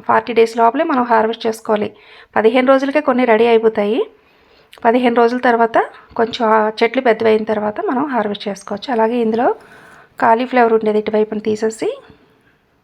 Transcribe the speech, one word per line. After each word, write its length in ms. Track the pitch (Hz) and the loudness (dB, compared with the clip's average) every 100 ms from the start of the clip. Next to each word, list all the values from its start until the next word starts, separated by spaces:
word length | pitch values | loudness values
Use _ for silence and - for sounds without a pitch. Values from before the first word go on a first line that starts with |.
ఫార్టీ 320 | - 226 220 | -2 0 0
డేస్ 240 | 226 226 233 | 2 2 2
లోపలే 280 | 233 269 | 2 2
మనం 180 | 330 262 | -2 -2
హార్వెస్ట్ 440 | 240 226 220 233 226 | 0 0 0 -2 -6
చేసుకోవాలి. 460 | 220 - 208 208 - - - - - | -6 -4 -4 -4 -10 -20 -20 -6 0
పదిహేను 300 | 214 254 254 | 2 4 4
రోజులకే 340 | 269 277 302 | 2 2 -2
కొన్ని 240 | 294 247 | 0 2
రెడీ 220 | 247 220 240 | 2 4 4
అయిపోతాయి. 640 | 226 226 220 202 254 - _ _ _ _ _ _ - | 4 2 0 -2 -2 -6 _ _ _ _ _ _ -4
పదిహేను 300 | 240 247 247 | 0 2 2
రోజుల 240 | 240 233 247 | 2 2 2
తర్వాత 520 | 254 233 226 302 494 - - - | 0 2 2 0 -2 -8 -10 -6
కొంచెం 320 | 233 247 220 | -4 -2 0
ఆ 220 | 220 214 214 | 0 0 0
చెట్లు 200 | 233 262 | -2 0
పెద్దవైన 420 | 254 214 226 220 | 0 2 2 0
తర్వాత 360 | 214 214 208 214 | 0 -4 -4 -6
మనం 260 | 403 254 294 | -4 -4 -4
హార్వెస్ట్ 420 | 247 208 208 208 | -4 -4 -6 -8
చేసుకోవచ్చు. 440 | 196 - 202 - | -10 -10 -10 -6
అలాగే 280 | 226 220 247 | -2 0 0
ఇందులో 340 | 220 226 285 440 - - - - _ - | 0 0 0 -2 -8 -20 -20 -20 _ -2
కాలీఫ్లవర్ 520 | 240 226 254 254 233 | 0 2 0 2 2
ఉండేది 260 | 220 214 214 | 2 0 -2
ఇటువైపున 400 | 214 214 214 214 | -2 -2 -2 -4
తీసేసి 600 | 214 214 220 220 381 554 - _ _ _ _ _ _ _ | -6 -4 -4 -4 -6 -8 -14 _ _ _ _ _ _ _